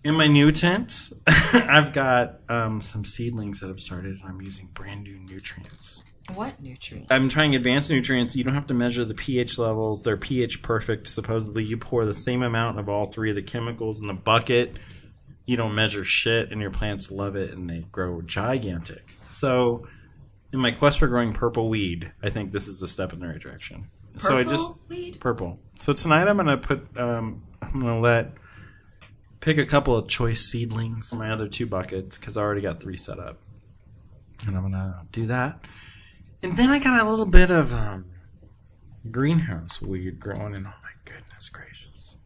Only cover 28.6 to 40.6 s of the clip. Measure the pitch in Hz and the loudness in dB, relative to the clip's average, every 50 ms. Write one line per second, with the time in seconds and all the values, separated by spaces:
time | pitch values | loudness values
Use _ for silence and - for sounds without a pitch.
28.6 | - - - - _ - - - - - - - - _ - - - 156 156 151 | -20 -20 -20 -20 _ -20 -20 -20 -20 -20 -20 -20 -20 _ -20 -4 0 2 2 2
29.6 | 135 - 147 143 143 135 120 110 - - - - 123 113 113 - - - - 117 | 2 4 2 2 4 4 2 2 2 -2 -2 0 0 0 0 0 -2 -2 -2 -2
30.6 | 117 113 110 113 113 113 113 113 110 - - 117 110 110 110 110 110 101 - - | -4 -4 -4 -4 -4 -4 -6 -8 -8 -8 -8 -6 -4 -4 -2 -2 -4 -6 -4 -6
31.6 | 120 104 98 92 90 - 95 95 92 - - - - - 107 110 104 104 104 101 | -4 -2 -2 -4 -4 -2 -6 -6 -6 -8 -12 -14 -12 -6 -2 -2 0 0 0 0
32.6 | 101 92 80 - - 95 90 87 - - - 90 87 - - - - - - - | -2 -4 -4 -6 -8 -10 -10 -8 -10 -10 -10 -10 -12 -14 -14 -16 -20 -20 -20 -20
33.6 | - - - - - - - - - - - - - - - - - 104 95 92 | -20 -20 -20 -20 -20 -20 -20 -20 -20 -20 -20 -20 -20 -20 -20 -8 -6 -4 -2 -2
34.6 | 95 95 95 95 95 95 92 87 85 - - 113 113 110 123 127 123 143 170 - | -2 -2 -2 -2 -4 -6 -8 -10 -14 -10 -6 -4 -2 -2 0 -2 -2 -2 -4 -10
35.6 | - - - - - - - - - - - - - - - - - 185 170 180 | -18 -20 -20 -20 -20 -20 -20 -20 -20 -20 -20 -20 -20 -20 -16 -10 -6 -2 2 4
36.6 | 240 262 285 285 277 262 247 233 226 214 220 220 220 190 170 - 180 180 180 165 | 6 6 6 4 4 4 6 6 4 4 2 2 2 10 12 12 12 12 8 4
37.6 | 143 127 123 113 - 110 98 95 92 - - - - - - - - - - - | 4 4 2 0 0 -2 -2 -6 -12 -14 -20 -20 -20 -20 -20 -20 -20 -20 -20 -20
38.6 | - - - - - - - - - 113 113 123 135 147 170 165 - 113 92 80 | -20 -20 -20 -20 -20 -20 -20 -16 -14 -6 -2 2 2 4 4 4 2 0 -4 -6
39.6 | 82 90 - - - 98 95 92 90 92 90 - - 104 98 - 104 104 101 98 | -8 -10 -10 -8 -6 -6 -4 -4 -6 -6 -8 -8 -10 -8 -8 -6 -6 -8 -8 -8